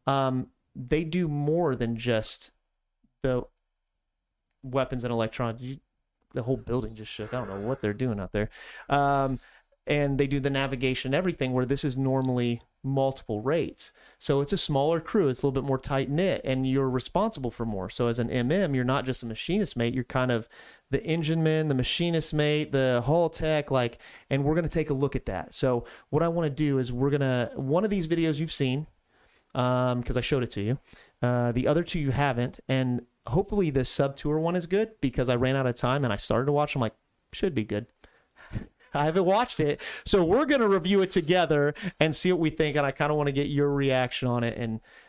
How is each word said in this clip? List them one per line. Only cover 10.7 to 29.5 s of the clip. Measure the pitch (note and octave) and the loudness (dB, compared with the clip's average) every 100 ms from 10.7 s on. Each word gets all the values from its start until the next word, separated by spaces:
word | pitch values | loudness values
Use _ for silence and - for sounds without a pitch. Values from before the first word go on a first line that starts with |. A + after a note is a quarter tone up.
| B2+ C3 B2+ B2+ | 0 -2 -2 0
everything, | C#3+ F#3 E3 C3 | 0 0 -2 0
where | B2+ B2+ | 0 0
this | C#3 | 0
is | D3 B2+ | -2 0
normally | C3+ C3 C3 B2 A#2+ A#2 _ _ | 0 2 2 0 0 -2 _ _
multiple | C3 C3+ C3+ C3 - G#2 | -2 0 0 -2 -6 -4
rates. | B2 E3 F#2+ - - _ - - | 0 -2 -2 -8 -20 _ -20 -12
So | - C#3 | 0 0
it's | C#3+ | 2
a | F#3+ | -2
smaller | - C#3 D3 E3 | 0 2 2 0
crew. | - A3 D3 | 0 2 2
It's | B2 | 2
a | C#3+ | 0
little | C3+ | 0
bit | C#3 | -2
more | C3 | -2
tight-knit, | - C#3 C3 D3 F#3+ B2+ | 0 -2 0 0 0 0
and | - C3 C3 | -2 0 2
you're | C3 C3+ | 2 2
responsible | B2+ - F3 A3 D3 B2 | 0 -2 -2 -2 -2 -6
for | - | -4
more. | A2+ G2 F#2 | -6 -4 -6
So | - A#2+ | -2 0
as | A#2 | 0
an | A2+ | -2
M | B2 B2 | 0 2
M, | F#3 E3+ | 2 2
you're | C3+ | 0
not | B2+ C#3 | 0 0
just | B2+ B2 | -2 -6
a | A#2 | -6
machinist | A2 - G3+ F#3+ A#2+ | -8 -2 -2 -2 0
mate. | A#2 | 0
You're | C3 | 0
kind | B2 C3 B2+ | -2 0 2
of | A2+ - - - - - | 0 -2 -16 -20 -18 -4
the | C3+ | -4
engine | E3+ E3 D3+ E3 | 0 -2 0 2
man, | D#3+ D#3 D#3 | 2 2 2
the | |
machinist | C3 B2 - E3+ E3 D#3 | 0 0 0 0 0 0
mate, | D3+ D3 D3+ D3+ | 0 2 2 0
the | C#3 C3 B2 A#2+ | 0 2 2 2
hull | E3 D#3+ | 2 2
tech, | - D#3 D3+ - | 0 0 0 0
like, | C3 A#2 - - - - | 0 0 -4 -20 -16 -4
and | C#3 | 0
we're | C#3+ D#3+ | 2 0
gonna | D#3+ | 0
take | E3 D3+ | -2 0
a | |
look | C3+ C#3 | 0 0
at | C3 - | -2 -4
that. | F#2 - | -6 -6
So | - C3+ A#2+ - - - | -2 0 0 -4 -18 -4
what | D3 | 0
I | E3+ | 2
wanna | E3+ D#3 | 0 -2
do | C3+ D3+ C3+ | 0 2 2
is | B2 | 0
we're | B2 C#3 | 0 0
gonna, | C#3+ C3+ B2 A#2 | 2 2 2 0
one | - C3+ E3 | -4 0 0
of | G#3 | 2
these | G3 D#3+ | 0 0
videos | E3+ D#3+ C#3+ | 0 0 0
you've | D#3+ | -4
seen, | - C3 C3+ D#3 _ _ _ _ _ _ | -2 0 -2 -6 _ _ _ _ _ _